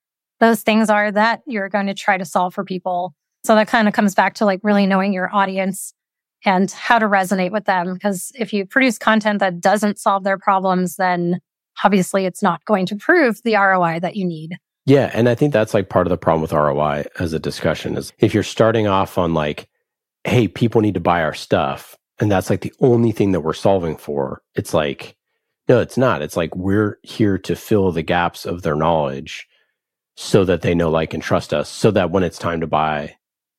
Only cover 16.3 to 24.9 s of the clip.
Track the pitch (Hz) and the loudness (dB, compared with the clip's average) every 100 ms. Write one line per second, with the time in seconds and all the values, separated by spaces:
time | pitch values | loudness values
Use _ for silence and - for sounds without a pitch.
16.3 | 80 78 78 76 71 76 73 73 - 87 | 0 2 0 2 2 0 -2 -6 -6 -4
17.3 | 80 71 - 85 78 - - - - 110 | -4 -6 -4 -2 -2 -4 -6 -8 0 2
18.3 | 107 92 - 113 113 104 95 98 - 87 | 2 -2 2 2 4 2 0 0 -2 0
19.3 | 82 76 73 - _ _ _ _ _ - | 0 -2 -6 -12 _ _ _ _ _ 0
20.3 | 120 104 - 120 117 107 90 85 87 78 | 2 2 0 0 2 2 0 0 2 0
21.3 | 73 - 98 71 71 - - _ _ 107 | -4 -2 0 0 -4 -12 -20 _ _ 0
22.3 | 95 95 98 - - 135 120 117 104 101 | 0 0 -4 -4 0 2 4 2 2 0
23.3 | 92 76 76 107 98 85 73 - 71 67 | 0 -2 -2 0 0 0 -6 -6 -6 -6
24.3 | - _ - - 82 76 | -8 _ -8 -2 -2 -2